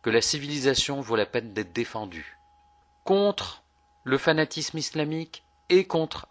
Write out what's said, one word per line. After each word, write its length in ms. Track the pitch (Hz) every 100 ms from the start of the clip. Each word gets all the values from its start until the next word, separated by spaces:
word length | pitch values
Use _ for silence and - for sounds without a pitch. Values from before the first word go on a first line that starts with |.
que 80 | 117
la 120 | 113
civilisation 800 | - 147 143 147 131 127 - 139
vaut 140 | 117 113
la 100 | 101
peine 280 | 120 113
d'être 200 | 101 95
défendue, 640 | 98 117 113 104 85 - - _ _ _ _ _ _
contre 600 | - 196 202 196 - - _ _ _ _
le 140 | 131 135
fanatisme 600 | - 156 151 156 151 160
islamique 680 | 143 156 151 160 165 - _ _ -
et 160 | 180 190
contre 420 | 165 156 - -